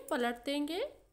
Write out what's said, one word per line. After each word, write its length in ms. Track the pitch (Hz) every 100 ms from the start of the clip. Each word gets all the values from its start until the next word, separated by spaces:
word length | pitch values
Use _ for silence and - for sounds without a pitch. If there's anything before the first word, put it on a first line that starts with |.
| -
पलट 260 | 294 240 240 -
देंगे 340 | 285 294 349 571 - -